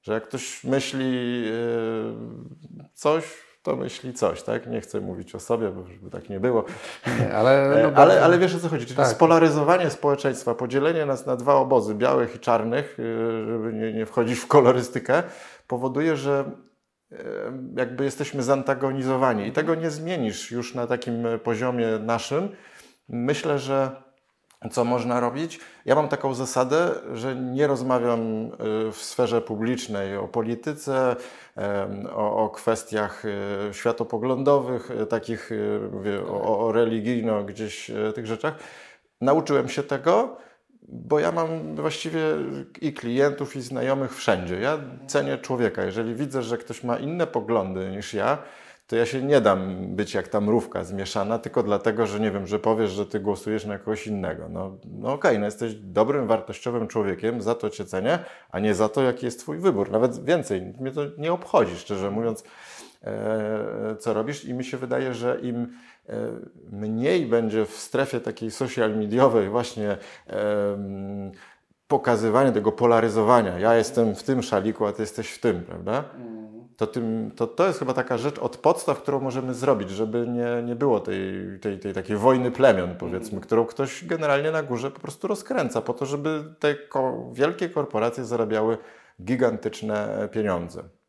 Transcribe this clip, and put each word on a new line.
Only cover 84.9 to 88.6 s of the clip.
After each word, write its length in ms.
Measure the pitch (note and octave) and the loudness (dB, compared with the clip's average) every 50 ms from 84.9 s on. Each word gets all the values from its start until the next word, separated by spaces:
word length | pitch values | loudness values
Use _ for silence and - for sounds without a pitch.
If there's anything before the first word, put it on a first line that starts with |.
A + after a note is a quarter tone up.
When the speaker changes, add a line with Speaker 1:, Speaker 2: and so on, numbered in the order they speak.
Speaker 1:
po 100 | C#3+ - | -8 -10
prostu 280 | - D3 C#3+ - - - | -14 -14 -12 -8 -4 -4
rozkręca 520 | G#3+ G3+ - - C4+ B3+ D#3 A#2+ - A#2 | -4 -4 -4 -4 -2 -2 -2 0 0 -2
po 140 | - - A#2 | -2 -2 -4
to, 120 | - C#3+ | -4 -4
żeby 380 | C3+ C#3+ C#3+ C#3+ D#3 D#3 D3+ D3+ D#3 - _ | -4 -4 -4 -2 -2 -2 -4 -6 -10 -8 _
te 160 | - D3 C#3+ | 0 0 0
ko-, 560 | C#3+ - - - C3+ C3 B2+ A#2+ A#2 B2 B2 | 0 -8 -4 -2 0 0 0 -2 -4 -8 -10
wielkie 360 | - B2 C#3 E3 E3+ - F#3+ E3+ | 0 2 2 2 2 -2 -4 -2
korporacje 560 | - D#3 C#3 - - G#2+ A2 A#2+ A#2 C3+ B2+ | 0 -2 -2 0 0 0 2 2 0 -4 -6
zarabiały 540 | A2 A#2+ A#2 A2+ G#2 A2 A2 | -4 0 0 0 2 2 2